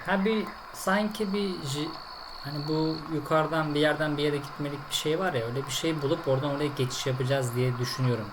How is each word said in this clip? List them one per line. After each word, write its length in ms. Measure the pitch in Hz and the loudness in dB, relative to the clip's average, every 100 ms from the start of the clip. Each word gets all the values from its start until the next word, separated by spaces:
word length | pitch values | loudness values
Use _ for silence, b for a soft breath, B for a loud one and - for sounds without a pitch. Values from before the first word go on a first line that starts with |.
| - | 0
Ha 200 | 190 202 | 2 4
bir 200 | 220 - - - | 2 0 -8 -12
sanki 600 | - 190 202 214 214 208 | -4 2 2 2 -2 -2
bir 300 | 202 196 175 | 0 0 -2
ji-, 260 | 143 143 165 - - - - - | -4 -2 -4 -6 -12 -14 -14 -12
hani 240 | 143 147 147 | -8 -4 0
bu 280 | 156 160 156 - | 2 2 0 -4
yukarıdan 640 | 151 135 156 151 160 151 147 | -4 2 2 4 2 2 4
bir 40 | |
yerden 380 | 151 151 151 147 | 4 4 0 2
bir 60 | |
yere 140 | 147 147 | 0 0
gitmelik 520 | 139 - 143 143 143 | -4 -6 -6 -6 -4
bir 60 | - | -2
şey 240 | 151 165 | 0 2
var 140 | 185 | 2
ya, 120 | 135 113 | 0 0
öyle 200 | 127 131 | -2 -2
bir 60 | |
şey 300 | - 165 156 | -2 0 0
bulup 260 | 135 165 139 | 2 2 2
oradan 280 | 131 143 139 | 2 2 0
oraya 120 | 147 | 0
geçiş 380 | 147 127 - 139 | 0 -2 0 -2
yapacağız 500 | 131 127 139 123 120 | 0 2 2 2 2
diye 220 | 127 120 | 0 0
düşünüyorum. 500 | 123 - 127 113 104 | -2 2 2 2 -2